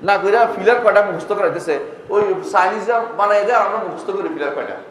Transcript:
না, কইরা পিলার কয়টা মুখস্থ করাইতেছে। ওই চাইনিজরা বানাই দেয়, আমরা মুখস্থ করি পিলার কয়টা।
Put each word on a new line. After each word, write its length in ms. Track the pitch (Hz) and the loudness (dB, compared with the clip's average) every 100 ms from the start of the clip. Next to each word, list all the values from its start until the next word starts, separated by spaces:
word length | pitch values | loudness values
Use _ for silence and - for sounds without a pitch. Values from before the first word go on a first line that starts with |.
না, 160 | 170 196 | 2 2
কইরা 280 | 190 226 226 - | 4 4 2 2
পিলার 240 | 190 240 | 2 4
কয়টা 220 | 226 196 202 | 4 4 2
মুখস্থ 200 | 170 - | -2 -4
করাইতেছে। 460 | 202 190 170 165 147 - - - | -2 -2 -2 -4 -4 -4 -14 -2
ওই 260 | 208 202 185 - | 0 0 -2 0
চাইনিজরা 500 | 196 185 214 196 233 226 - | 2 2 0 -2 -2 -2 -2
বানাই 280 | 208 208 | 2 2
দেয়, 120 | 208 240 | 2 2
আমরা 220 | 196 208 | 0 -2
মুখস্থ 320 | 180 151 - | -6 -8 -8
করি 180 | 190 170 | -6 -6
পিলার 260 | 156 143 | -4 -6
কয়টা। 220 | 147 113 - - | -4 -8 -10 -14